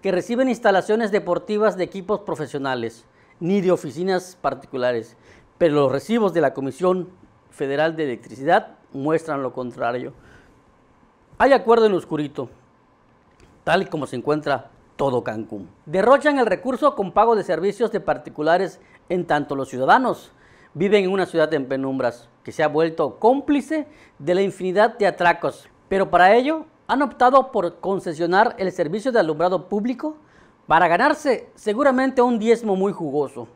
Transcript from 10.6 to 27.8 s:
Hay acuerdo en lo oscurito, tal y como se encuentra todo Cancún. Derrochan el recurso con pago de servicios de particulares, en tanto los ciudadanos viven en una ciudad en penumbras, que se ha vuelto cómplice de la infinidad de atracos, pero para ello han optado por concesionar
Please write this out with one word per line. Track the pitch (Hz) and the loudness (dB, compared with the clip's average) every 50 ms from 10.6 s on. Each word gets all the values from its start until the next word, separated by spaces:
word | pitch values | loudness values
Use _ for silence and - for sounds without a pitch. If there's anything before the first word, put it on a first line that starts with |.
| _ _ _ _ _ _ _ _ _ _ _ _ _ _ _ _ | _ _ _ _ _ _ _ _ _ _ _ _ _ _ _ _
Hay | 220 262 277 | 4 4 4
acuerdo | 233 185 214 233 233 220 | 4 4 4 4 4 6
en | 214 | 4
lo | 196 165 | 2 0
oscurito, | - - 165 151 151 143 143 - 131 120 - _ _ _ _ _ _ _ _ _ _ _ _ _ _ _ _ _ - _ _ _ _ | -2 -4 -6 -6 -6 -6 -8 -10 -10 -12 -12 _ _ _ _ _ _ _ _ _ _ _ _ _ _ _ _ _ -20 _ _ _ _
tal | - 156 185 190 | 0 0 0 0
y | |
como | 190 - 156 135 - | -4 -8 -8 -8 -8
se | - | -8
encuentra | 123 113 139 147 156 143 147 139 120 - - _ _ _ _ _ | -8 -2 -2 -2 -2 0 -2 -2 -2 -4 -10 _ _ _ _ _
todo | - 147 139 123 123 113 | -4 -2 0 0 -2 -2
Cancún. | 120 110 110 110 - 113 104 95 - _ _ _ | -4 -8 -8 -10 -10 -12 -14 -14 -16 _ _ _
Derrochan | - 151 185 190 226 277 277 277 302 285 269 | -6 -2 0 4 4 4 4 4 0 0 2
el | 247 | 0
recurso | 214 185 - - 247 262 - 302 294 302 | 0 -2 -4 -4 -6 -6 0 0 0 0
con | - 196 180 | 0 -6 -2
pago | - 202 214 226 233 | 2 2 2 4 2
de | 214 180 | 0 0
servicios | - 175 160 170 202 196 - 240 208 | -2 -4 -2 -2 -4 -2 -2 -4 -4
de | - 196 | -4 -4
particulares, | - - 147 131 - 151 127 - 151 156 165 185 196 170 - - _ _ _ - _ _ | -2 -2 -4 -4 -6 -16 -10 -4 0 2 2 2 2 -2 -6 -14 _ _ _ -20 _ _
en | 170 180 170 - | -4 -4 -2 0
tanto | 156 147 139 - 143 | -2 -2 0 -4 -6
los | 135 135 - | -6 -6 -8
ciudadanos | - 123 131 147 190 247 262 233 175 - - - _ _ _ _ _ _ _ _ _ | -4 -4 4 4 4 4 4 0 -4 -4 -10 -20 _ _ _ _ _ _ _ _ _
viven | 147 170 202 202 208 190 | -4 0 2 2 2 2
en | 180 | 2
una | 190 196 180 | 0 -2 -2
ciudad | - - 165 156 156 160 | -2 0 0 0 2 0
en | 147 135 131 | -4 -4 -4
penumbras, | 135 131 135 135 135 131 131 120 113 - - _ _ _ _ | -4 -4 -4 -4 -4 -2 -4 -4 -4 -6 -20 _ _ _ _
que | - | -16
se | - - | -4 -2
ha | 160 151 | -2 0
vuelto | 139 151 165 165 160 - 160 135 - - | 2 0 0 0 0 -2 -4 -4 -4 0
cómplice | - 226 262 277 - - 294 285 - - 311 311 294 - - _ - _ _ _ | 2 2 2 2 0 -2 -2 -2 -2 -4 -6 -6 -6 -8 -16 _ -20 _ _ _
de | 139 147 180 | -4 -2 0
la | 185 | 0
infinidad | 196 196 - - 175 185 180 202 208 240 233 - | 0 -2 -4 -6 -6 -2 2 2 2 2 2 0
de | 208 185 | 0 0
atracos, | - - 175 175 170 170 - 143 - - - - _ _ _ _ | 0 2 2 2 2 2 -2 -6 -6 -6 -20 -20 _ _ _ _
pero | 196 196 190 156 | 0 0 0 2
para | 170 170 180 185 208 | 4 6 6 8 6
ello | 240 254 285 320 320 302 - _ _ _ - | 6 4 0 -4 -4 -8 -14 _ _ _ -4
han | 214 262 | -2 -2
optado | 294 247 - - 254 254 262 269 254 - | -2 -4 0 2 2 6 6 4 4 4
por | - 220 175 175 165 | -2 -2 -2 -2 -6
concesionar | - | -6